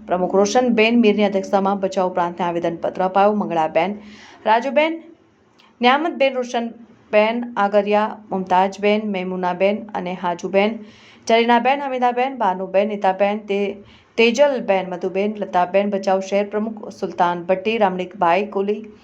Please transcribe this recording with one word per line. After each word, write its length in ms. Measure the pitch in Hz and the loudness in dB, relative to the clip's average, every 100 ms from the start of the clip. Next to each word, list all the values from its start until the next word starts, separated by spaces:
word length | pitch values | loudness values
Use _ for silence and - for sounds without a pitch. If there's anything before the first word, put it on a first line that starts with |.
| - | -4
પ્રમુખ 280 | 180 180 190 | -2 0 2
રોશનબેન 640 | 202 254 254 214 220 240 | 2 2 2 4 4 4
મીરની 240 | 214 202 | 4 4
અધ્યક્ષતામાં 560 | 202 196 196 196 196 202 | 2 0 0 0 0 -2
ભચાઉ 340 | 190 190 185 | -2 -2 -2
પ્રાંતને 320 | 180 175 180 175 | 0 -4 -4 -4
આવેદનપત્ર 580 | 170 170 170 - - | -2 -4 -4 -6 -2
અપાયું. 340 | 185 196 208 214 | 0 2 2 2
મંગળાબેન, 640 | 170 165 156 151 180 208 - - - - - | -2 -2 0 0 -2 -4 -14 -20 -20 -8 0
રાજુબેન, 580 | 226 269 247 320 320 - - _ _ _ _ _ _ | 0 2 0 0 -2 -12 -20 _ _ _ _ _ _
ન્યામતબેન, 540 | 240 277 330 - 269 254 | 2 2 0 0 0 0
રોશનબેન 1200 | 240 240 233 - - _ _ 214 214 233 240 240 | -4 -4 -6 -10 -20 _ _ 2 2 0 -4 -2
આગરિયા, 600 | 202 208 202 208 214 - - | 2 2 2 2 0 -4 -8
મુમતાજબેન, 840 | 190 185 185 196 196 208 214 214 | -6 0 2 2 0 0 0 0
મૈમુનાબેન 760 | 190 185 185 180 180 196 214 - 190 | -4 -4 -4 -4 0 0 0 -6 -8
અને 180 | 180 | -6
હાજુબેન, 720 | 180 180 175 185 190 214 233 - - - - - | -6 -4 -6 -2 0 0 -2 -12 -20 -20 -10 0
જરીનાબેન, 540 | 226 233 240 247 285 | 2 4 4 2 0
હમીદાબેન, 560 | 285 254 247 240 262 262 | -2 -2 0 0 -2 -2
ભાનુબેન, 500 | 208 185 185 185 208 | -2 -2 -2 0 0
નીતાબેન, 520 | 202 196 190 202 214 | 0 0 2 0 -2
તે-, 440 | 208 202 202 - - - _ - | -4 -2 -2 -6 -16 -20 _ 2
તેજલબેન, 720 | 226 240 285 254 202 190 180 | 2 4 4 2 0 0 -2
મધુબેન, 460 | 180 190 185 208 208 | -6 -4 -2 -2 -4
લતાબેન, 520 | 190 180 180 196 202 | -2 0 2 2 0
ભચાઉ 300 | 196 202 190 | -2 0 -2
શહેર 300 | 190 196 202 | 0 -2 -2
પ્રમુખ 400 | 208 226 - - | -4 -6 -8 -14
સુલતાન 540 | - 185 170 175 175 | -8 -6 0 0 0
ભટ્ટી, 340 | 170 190 202 226 | -2 -2 -2 0
રામણીકભાઈ 680 | 196 180 180 202 175 180 208 | 0 0 -6 -2 2 2 0
કોલી, 400 | 202 202 220 - - | -4 -4 -4 -8 -20